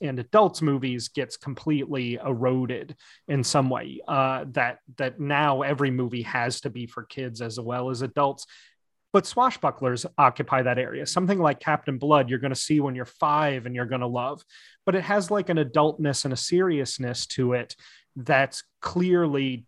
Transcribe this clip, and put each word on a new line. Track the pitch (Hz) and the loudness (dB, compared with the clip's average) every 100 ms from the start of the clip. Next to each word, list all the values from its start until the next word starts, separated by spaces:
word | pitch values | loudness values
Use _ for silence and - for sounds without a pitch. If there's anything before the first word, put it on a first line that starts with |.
and | 151 127 | -6 -6
adults' | 120 214 190 - | 2 6 6 4
movies | 156 139 131 123 117 | 0 2 -2 -4 -6
gets | - 127 - | -6 -6 -8
completely | 147 127 - 151 127 135 120 120 | -10 -6 -2 -2 -2 -4 -4 -4
eroded | 139 120 127 131 123 120 - - - - - | -4 0 2 2 0 -6 -10 -16 -20 -16 -2
in | 139 | -2
some | 120 147 131 | 2 2 2
way, | 120 120 131 - | 0 -6 -10 -2
uh, | 139 131 131 139 | 0 2 -2 -4
that, | 131 120 123 - 127 | -2 -2 -2 -14 -6
that | 131 131 | -6 -4
now | 143 147 151 131 | 0 2 2 2
every | 139 143 139 | 0 0 0
movie | 127 123 120 | 0 -2 -4
has | 117 127 120 120 | -4 -4 -4 -4
to | 131 | -8
be | 120 117 | -8 -10
for | - | -12
kids | - - 127 113 | -12 -10 -10 -8
as | 117 110 | -8 -8
well | 113 123 127 | -6 -4 -4
as | 123 | -4
adults. | 131 147 139 139 - - _ _ _ _ _ | -2 0 0 0 -12 -20 _ _ _ _ _
But | 202 | 2
swashbucklers | - - 254 - 147 - 127 123 - - | 2 2 0 0 -2 -2 -2 -2 -2 4
occupy | 131 - 131 131 | 4 4 0 2
that | 127 123 | 2 0
area. | 127 135 - | -2 -6 -2
Something | 180 185 196 | 0 2 4
like | 156 143 | 4 2
Captain | - 147 - 127 | 0 -2 -2 -4
Blood, | 143 147 123 | 4 4 4
you're | 127 | -2
gonna | 135 131 | -2 -4
see | - 151 | 0 0
when | 139 127 | 0 -4
you're | 123 | -10
five | - 151 147 147 131 120 | -2 2 2 2 -2 -6
and | 123 | -4
you're | 120 | -2
gonna | 127 123 | -2 -2
love. | 123 123 190 - - - _ - | -2 -4 -8 -14 -20 -20 _ 0
But | 190 | 0
it | |
has, | 175 202 175 | 2 0 2
like, | 208 190 | 0 0
an | 165 | 0
adultness | 135 156 151 - 151 135 139 | 2 4 4 2 -2 -2 -2
and | |
a | 123 | -4
seriousness | - 175 185 151 127 - 123 120 - | 0 2 2 0 -2 -4 -6 -6 -6
to | - 123 | -2 0
it | 123 117 - - - _ 135 | 0 -4 -14 -20 -20 _ -8
that's | 123 135 135 - - _ | 2 2 2 -4 -16 _
clearly | - 180 180 180 160 139 135 123 | -4 0 2 4 4 0 -2 -4